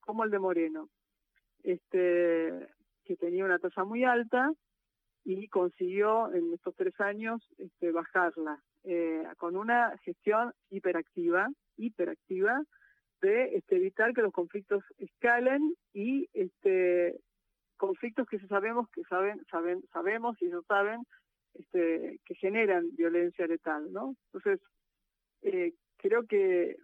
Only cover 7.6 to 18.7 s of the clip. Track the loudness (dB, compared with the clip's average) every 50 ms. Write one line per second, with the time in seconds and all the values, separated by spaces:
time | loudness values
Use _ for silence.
7.6 | -18 -18 _ _ -2 -2 0 0 -4 -2 0 0 0 0 0 -2 -6 -6 -6 -8
8.6 | _ _ _ _ _ -4 -2 -2 0 -2 -2 -4 -6 -8 -10 _ -6 -4 -4 -4
9.6 | 0 2 2 2 2 2 -2 -6 _ -12 -12 _ _ 0 2 2 2 -2 -6 _
10.6 | _ _ -12 -4 -2 0 0 0 -2 _ _ -2 0 2 2 2 2 0 -4 _
11.6 | _ _ _ -8 -8 -8 -4 -4 -4 -4 -4 -8 _ _ -4 0 0 2 2 0
12.6 | -2 _ _ _ _ _ _ _ _ _ _ _ 2 2 4 4 2 2 0 -4
13.6 | 0 _ 0 2 2 0 0 2 2 2 4 2 2 2 2 -2 -4 -4 -4 -10
14.6 | -4 _ -2 -2 -2 -4 -16 _ -16 -16 _ _ 2 4 4 4 4 2 2 2
15.6 | 2 0 0 _ _ _ _ -6 -2 -2 0 -2 -2 -4 _ -4 -4 -4 _ _
16.6 | _ 2 4 4 4 4 4 4 2 2 -2 -4 _ _ _ _ _ _ _ _
17.6 | _ _ _ _ -2 -2 -2 -2 -4 -6 -2 -4 -4 -2 -4 -8 -6 -2 -2 0
18.6 | 0 0